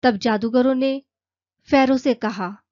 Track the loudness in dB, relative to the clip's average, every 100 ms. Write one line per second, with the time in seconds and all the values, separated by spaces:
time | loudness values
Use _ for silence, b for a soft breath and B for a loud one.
0 | 0 0 -2 -2 0 0 2 0 -2 -4
1 | _ _ _ _ _ _ _ 2 4 2
2 | 0 -2 -4 -6 -8 -10 _